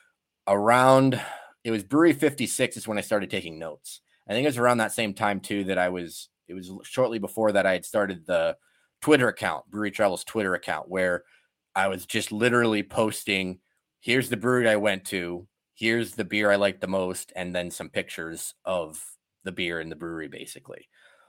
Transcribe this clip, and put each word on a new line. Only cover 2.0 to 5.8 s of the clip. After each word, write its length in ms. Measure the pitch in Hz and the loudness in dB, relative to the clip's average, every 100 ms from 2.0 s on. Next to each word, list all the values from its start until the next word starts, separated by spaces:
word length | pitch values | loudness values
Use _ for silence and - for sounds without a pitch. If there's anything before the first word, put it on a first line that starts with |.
| 170 | 6
fifty-six 640 | 139 151 139 110 - 127 - | 6 2 0 -4 0 -2 -2
is 120 | - | -6
when 100 | 104 | -4
I 40 | |
started 280 | - 104 95 | -2 -2 -2
taking 280 | 101 85 80 | -6 -6 -10
notes. 420 | 82 73 - - _ _ - | -12 -14 -18 -20 _ _ -6
I 40 | |
think 120 | 110 | -2
it 40 | 147 | 0
was 100 | 120 | 2
around 200 | 123 120 | 4 4
that 140 | 110 | 2
same 220 | - 107 | 0 -4
time 260 | 98 104 98 | 0 0 0
too 240 | - 101 | -2 -2
that 140 | 95 | 0
I 100 | 92 | 0